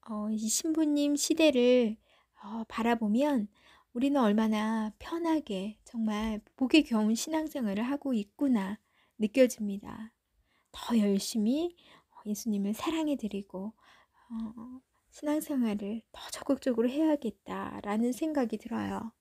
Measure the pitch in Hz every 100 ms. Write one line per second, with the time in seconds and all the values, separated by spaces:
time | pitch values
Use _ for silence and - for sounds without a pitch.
0 | - 214 208 214 214 - 330 311 311 294
1 | 285 294 - 330 320 254 240 247 233 220
2 | _ _ _ _ 208 220 226 - 226 233
3 | 220 220 294 277 208 _ _ - _ 247
4 | 277 285 226 208 220 214 214 226 214 -
5 | - 339 339 320 294 196 196 214 - 233
6 | 220 208 220 214 - - 254 320 285 220
7 | 214 226 - 311 311 294 220 196 240 285
8 | 277 240 202 _ 285 233 190 214 _ _
9 | _ _ 214 - 254 - 208 196 - -
10 | 220 _ _ _ _ _ _ - - 233
11 | 202 196 - 233 214 277 349 - - -
12 | _ - 214 208 - 202 196 220 - 320
13 | 311 285 208 196 202 185 196 - _ -
14 | _ _ _ 226 226 233 233 254 _ _
15 | _ - 302 302 311 285 233 208 202 226
16 | - - - - - 262 - 233 240 277
17 | 320 294 240 - - 190 196 202 208 208
18 | 240 254 320 294 233 214 - 226 202 196
19 | 220 _